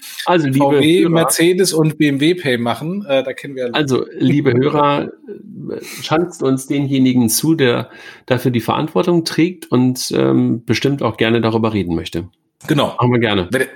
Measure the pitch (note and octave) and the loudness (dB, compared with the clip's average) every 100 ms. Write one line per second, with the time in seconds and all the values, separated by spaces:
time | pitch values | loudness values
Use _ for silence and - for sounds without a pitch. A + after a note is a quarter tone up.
0 | - - - F3+ C#3+ C3+ C#3+ D3 D3 F3+ | -12 -8 0 2 2 2 4 4 4 4
1 | E3+ E3 E3 - E3+ F#3 F#3 D#3 D#3 D3 | 4 2 2 2 2 4 2 2 0 2
2 | D3+ C#3 D3+ F3+ C#3+ A#2+ A#2+ A2 D#3 G3+ | 0 2 0 0 0 0 -2 -4 -6 -8
3 | F#3+ C3+ B2+ B2+ C#3+ C3 B2 C3 C#3+ B2 | -2 -2 -2 -8 -10 -8 -4 -2 0 0
4 | - - C3+ C#3+ C#3+ A#2+ C#3+ D3+ D3 C#3+ | -2 -2 0 2 2 2 2 2 2 0
5 | - - - - - - C#3+ - - - | -4 -10 -18 -18 -16 -14 -12 -12 -12 -12
6 | - D#3 F3 - C3+ C3 - C#3+ C#3 C3+ | -4 -2 -2 -4 -2 -2 -2 -4 0 2
7 | C3 B2+ A2+ - D3+ D#3+ B2+ B2 A#2+ - | 2 2 2 0 0 2 2 0 -4 -12
8 | - - - B2 C3+ A#2+ A2+ G#2+ D#3 F#3 | -20 -12 -4 -2 0 -2 0 -2 -2 0
9 | F3+ E3+ E3 - F3 F3+ - B2 B2+ B2+ | 2 0 0 0 -2 -2 -2 0 2 0
10 | - - C3+ C3 B2 B2 - A2 C3+ C#3 | -4 0 2 2 0 -2 -2 -2 0 0
11 | A2+ - A2+ A#2 A2 A2+ A2 G#2 F2 E2 | -2 0 0 2 2 0 0 -2 -2 -4
12 | E2 E2+ F2+ _ _ _ - D3 A2+ - | -4 -8 -10 _ _ _ -2 0 0 0
13 | B2 B2 A2+ G2+ F2 B2+ - | 0 2 2 0 -2 -2 -4